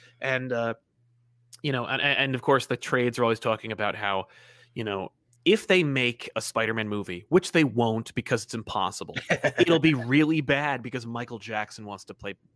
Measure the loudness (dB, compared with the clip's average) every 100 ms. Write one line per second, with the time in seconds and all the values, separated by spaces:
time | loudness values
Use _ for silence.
0 | -20 -8 -4 -2 -2 -2 -2 -4 _ _
1 | _ _ _ _ _ -8 -4 -2 -2 0
2 | 2 2 0 0 2 2 2 -6 0 2
3 | 2 2 2 2 0 -2 -4 -4 -2 -2
4 | -2 -2 -4 -12 -20 -20 _ -8 -6 -4
5 | -6 _ _ _ 2 2 4 4 4 2
6 | 0 -2 -6 -6 -4 -2 0 0 -2 -4
7 | -4 -8 2 2 4 2 2 2 2 0
8 | -4 -6 -2 -2 -2 -10 -6 -2 -2 -4
9 | -10 -10 -4 -2 -2 2 4 6 4 2
10 | 4 4 4 2 2 0 0 -4 -6 -8
11 | -8 -8 -8 -10 -8 -6 -6 -10 -14 -14
12 | -14 -12 -12 -12 _